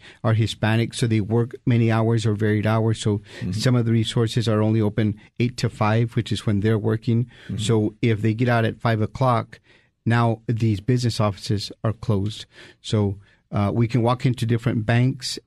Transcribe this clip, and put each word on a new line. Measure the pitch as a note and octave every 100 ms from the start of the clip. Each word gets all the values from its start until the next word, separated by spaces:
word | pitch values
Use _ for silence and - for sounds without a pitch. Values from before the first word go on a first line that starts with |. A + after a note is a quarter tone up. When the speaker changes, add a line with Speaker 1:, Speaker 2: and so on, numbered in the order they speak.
| - -
Speaker 1:
are | A2 A2
Hispanic, | A2 - G#2+ A2+ A#2
so | - A#2
they | A2
work | G2 A#2 A#2 - -
many | A#2 A2+
hours | A2+ A2 A#2 A2
or |
varied | G#2 A2 G#2+ G#2+
hours. | A2+ A2+ A2
So | A2 G2+ - -
Speaker 2:
Mm-hmm. | -
Speaker 1:
some | F#2+ B2 B2
of | A#2
the |
resources | A2+ A2 A#2+ A2+ B2 A2
are | G#2+
only | G#2+ A2
open | G#2 G2+ G#2+ G2+ - -
eight | A#2+ -
to | A2+
five, | - G#2+ A2 A#2+ B2
which | -
is | G2 -
when | G2+
they're | G#2+ A2
working. | A2 A2 - A#2 A#2
Speaker 2:
Mm-hmm. | - - -
Speaker 1:
So | G#2+ A2+ G#2+ -
if | A#2+ G#2
they | A2
get | A2 B2
out | A#2
at | A2 -
five | A#2+ A2
o'clock, | G#2+ - C3 A2+ A2+ - _ _ _ _ A2+
now | A#2+ A#2 A2+ -
these | A2 A2+ G2
business | - B2+ A#2+ -
offices | G#2+ G2 - G2+ - -
are | A2+
closed. | - - G#2 G#2 - - - - -
So, | - A2 G2+ G2 - _ _
uh, | G#2+ G2+
we | A#2 A#2
can | B2+
walk | A2+ B2 C3+
into | B2 A#2
different | A#2 A#2 A2+ G#2+
banks, | A#2 B2+ C#3 - -